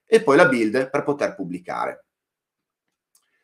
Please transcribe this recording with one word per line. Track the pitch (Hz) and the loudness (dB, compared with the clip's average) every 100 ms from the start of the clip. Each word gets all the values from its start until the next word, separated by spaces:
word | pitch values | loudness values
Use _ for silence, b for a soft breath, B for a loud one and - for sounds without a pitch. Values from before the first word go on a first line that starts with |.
| - | 0
e | 220 | 2
poi | 143 147 | 4 4
la | - | 4
build | 120 107 131 131 | 2 0 -2 -4
per | 143 | -4
poter | 147 143 98 95 | -4 -4 -4 -6
pubblicare. | 87 90 - 58 58 - _ _ _ _ _ _ _ _ _ _ _ _ _ _ | -10 -10 -10 -8 -8 -10 _ _ _ _ _ _ _ _ _ _ _ _ _ _